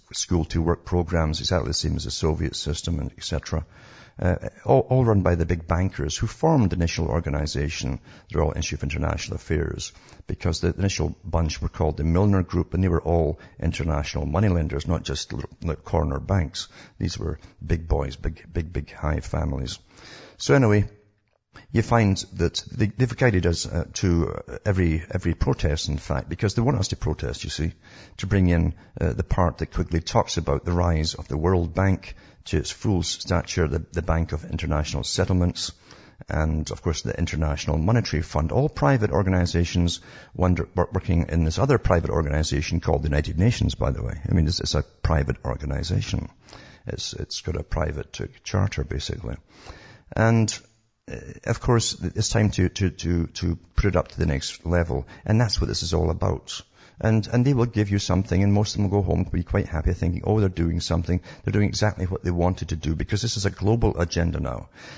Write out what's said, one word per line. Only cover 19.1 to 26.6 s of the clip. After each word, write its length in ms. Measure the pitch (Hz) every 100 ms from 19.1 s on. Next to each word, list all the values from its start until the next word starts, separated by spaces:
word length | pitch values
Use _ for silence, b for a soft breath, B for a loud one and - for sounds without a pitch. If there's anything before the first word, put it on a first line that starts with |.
| 78
families. 580 | - 78 78 67 64 - _ B B B B B
So 160 | -
anyway, 340 | 139 117 104 101 - _ _ _ _ _ - B
you 100 | 113
find 340 | 110 117 104 95 -
that 280 | 92 85 - -
they, 160 | - 107
they've 300 | - 123 -
guided 300 | 127 95 85
us, 200 | 82 -
uh, 180 | 85 -
to, 400 | - 98 85 64 50 -
uh, 100 | 62
every, 380 | - 95 87 78 80
every 240 | 92 87
protest, 540 | 82 - 82 78 73 -
in 100 | 73
fact, 300 | - 71 -
because 260 | - 104
they 80 | -